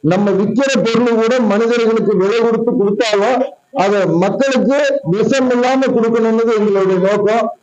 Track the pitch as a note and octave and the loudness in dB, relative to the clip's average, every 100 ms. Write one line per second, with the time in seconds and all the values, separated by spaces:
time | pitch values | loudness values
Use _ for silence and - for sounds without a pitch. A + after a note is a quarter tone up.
0 | D3+ F#3 G#3 F#3 G#3+ A3+ C#4 A3 A3 A3+ | 0 0 0 0 0 0 0 0 0 0
1 | A#3+ A#3 A3+ B3+ G#3+ G3+ A#3 A#3+ A3+ A3 | 0 0 0 0 0 0 0 0 0 0
2 | G3 F#3+ F#3+ A#3 A#3 A3 A#3 B3+ G3+ G3 | 0 0 0 0 0 0 -2 0 -2 0
3 | A#3 G#3 G#3+ B3+ C4 - _ - G3 G#3 | 0 0 0 0 -4 -8 _ -4 0 0
4 | F3 E3 F#3+ - C4+ B3+ G#3+ C#4 C#4+ C#4+ | 0 0 0 0 0 0 0 0 0 -2
5 | - G3 - C4+ B3+ B3 B3 C4 C4 A#3 | -2 0 0 0 0 0 0 0 0 0
6 | A3+ A#3 A3+ A3+ A3+ A3 G#3 G3 F#3+ F#3 | 0 0 0 0 0 0 0 0 0 0
7 | F#3+ G#3 G#3 A3+ G#3+ - | 0 0 0 0 -2 -8